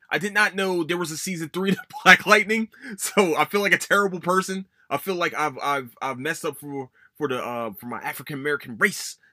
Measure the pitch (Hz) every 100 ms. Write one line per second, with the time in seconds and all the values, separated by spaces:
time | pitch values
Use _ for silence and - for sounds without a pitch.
0 | - 151 202 202 214 190 190 180 156 175
1 | 165 156 - 175 160 175 190 190 - -
2 | 180 180 - 214 196 220 226 - 269 208
3 | - - 190 143 151 202 202 175 - 196
4 | 202 180 170 185 185 190 190 _ - 139
5 | 190 180 170 - 151 127 143 143 127 -
6 | 135 127 143 165 165 139 147 139 131 _
7 | _ - 147 123 107 120 113 98 120 117
8 | 143 147 135 147 143 143 135 110 202 160
9 | - - _